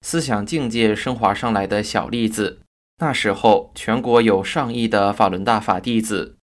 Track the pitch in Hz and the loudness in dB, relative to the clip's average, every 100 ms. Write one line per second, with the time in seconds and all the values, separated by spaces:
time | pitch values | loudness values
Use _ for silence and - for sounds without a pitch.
0 | - - 131 107 104 160 123 117 110 104 | -4 -4 -2 -4 -2 -4 -4 0 2 2
1 | - 120 107 101 120 104 98 101 104 104 | -4 0 0 0 0 -2 0 -2 -2 -4
2 | - 120 110 110 101 - _ _ _ _ | -4 -2 -2 -2 -4 -6 _ _ _ _
3 | 160 127 107 98 113 104 - - - 117 | -4 -2 -2 2 6 4 2 -10 -2 -2
4 | 123 120 113 95 95 165 127 120 113 107 | 4 4 6 2 0 -4 -4 -2 0 2
5 | 101 101 101 92 98 110 104 92 - 113 | 0 2 0 2 0 0 0 -2 0 -2
6 | 107 98 - - | -2 -4 -6 -12